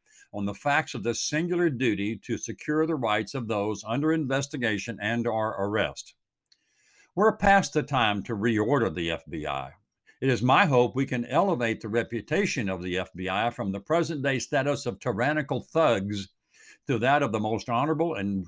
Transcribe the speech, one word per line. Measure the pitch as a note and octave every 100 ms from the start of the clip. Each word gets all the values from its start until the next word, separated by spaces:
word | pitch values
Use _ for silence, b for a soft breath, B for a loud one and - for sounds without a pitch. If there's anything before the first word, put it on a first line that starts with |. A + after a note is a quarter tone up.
| b b b
on | G#2
the | G2+
facts | G2+ C#3+ D3 D3
of | A#2+
this | G#2+ A2
singular | - D3+ E3+ F3 E3+
duty | A#2+ B2+ G2 G2+ A2+
to | - G#2+
secure | - - - D3+
the | D#3+ D3+
rights | A#2 G#2+ G#2
of | C3+ A2
those | G#2+ G#2 G2
under | G#2 B2+ D#3
investigation | E3 C3+ C3 C3+ C#3 A#2 G#2 A#2 G#2
and | G#2 A#2 A#2
or | A2 A2 -
arrest. | G2 G#2+ D#2+ - - _ _ _ _ b b b b b b
We're | F3 G#3+
past | G#3 G3+ G3 F#3+
the | D#3
time | C3 C3+ G#2+ G#2
to | G2+ G#2+
reorder | A#2 G#2+ G#2+ C#3 G#2
the | D#2+ E2
F | E2 -
B | E2 D2
I. | C#2 C2 - _ _ b b
It | C3+
is | A#2+
my | B2 D3+ F#3
hope | B2+ A#2+
we | A#2 C3+
can | B2
elevate | A#2 C#3 G3 C#3 A#2 G#2
the | G#2+
reputation | A2+ - A#2 - E3 G#3 - G2
of | F#2
the | F2+ F2+
F | F2+
B | F2 F#2
I | F#2+ A#2
from | B2 G2+
the | G2
present-day | - E3 D3 D3+ C#3 C3
status | - C#3+ C#3 C#3
of | B2+ G2
tyrannical | C3 G2+ C3 D#3 C#3+ C3+
thugs | - D#3+ D3+ G#2+ G2 G#2 F#2+ _ B B B B -
to | A#2
that | B2 D3
of | C3+
the | G#2+
most | G#2+ A2+ -
honorable | A#2+ D3 D3+ E3+ A2
and | G2+ G2